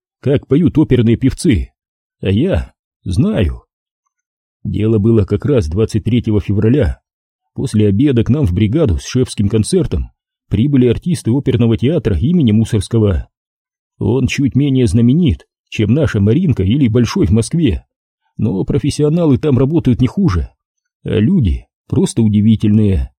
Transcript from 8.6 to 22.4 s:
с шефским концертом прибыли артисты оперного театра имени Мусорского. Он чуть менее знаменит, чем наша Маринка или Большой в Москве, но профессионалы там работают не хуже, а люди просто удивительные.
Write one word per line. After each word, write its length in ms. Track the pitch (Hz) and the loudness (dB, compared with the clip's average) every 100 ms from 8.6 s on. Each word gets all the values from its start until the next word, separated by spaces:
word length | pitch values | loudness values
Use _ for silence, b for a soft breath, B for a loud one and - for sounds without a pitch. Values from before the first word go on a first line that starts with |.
| 107 156 127 78 | 0 0 0 -2
с 80 | |
шефским 420 | - 127 123 - 104 | -4 -2 -2 -2 -2
концертом 600 | 110 - 185 127 69 60 _ _ _ _ | -2 0 -2 -2 -4 -6 _ _ _ _
прибыли 380 | 98 147 135 123 | -2 0 2 2
артисты 440 | - 180 165 113 | 0 -2 -4 -2
оперного 460 | 139 131 123 117 - | -2 0 0 0 0
театра 400 | 123 170 - 80 | -2 -2 -2 -2
имени 340 | 127 180 117 | 0 2 2
Мусорского. 800 | 107 110 107 - 117 104 82 - _ _ _ _ _ _ - | 2 0 -2 -2 0 0 -2 -6 _ _ _ _ _ _ -6
Он 300 | 104 131 123 | -2 0 -2
чуть 280 | - 143 | -2 -2
менее 320 | 135 147 131 117 | 0 0 0 2
знаменит, 600 | 117 120 160 156 90 _ _ _ | 2 2 2 0 -2 _ _ _
чем 240 | - 101 | -4 0
наша 260 | 147 - 104 | 0 0 0
Маринка 440 | 101 151 180 - | 0 2 0 -2
или 260 | 92 143 123 | -2 0 0
Большой 380 | 123 113 196 92 | 0 0 0 0
в 40 | |
Москве, 540 | 110 - 170 131 71 - _ _ _ _ - | 0 0 -2 -2 -2 -8 _ _ _ _ -6
но 260 | 110 95 | -4 -2
профессионалы 720 | - 139 143 - 151 170 160 120 | -2 -2 -2 -2 0 0 2 0
там 200 | 156 117 | 0 0
работают 440 | 135 160 127 117 | 0 0 0 0
не 60 | 131 | 0
хуже, 420 | 196 175 85 64 _ _ _ _ _ | 0 0 -2 -4 _ _ _ _ _
а 140 | - - | -4 0
люди 500 | 120 190 95 62 - _ - | 0 2 0 -2 -8 _ -6
просто 340 | - 190 - | -2 -2 0
удивительные. 920 | 110 104 | 0 2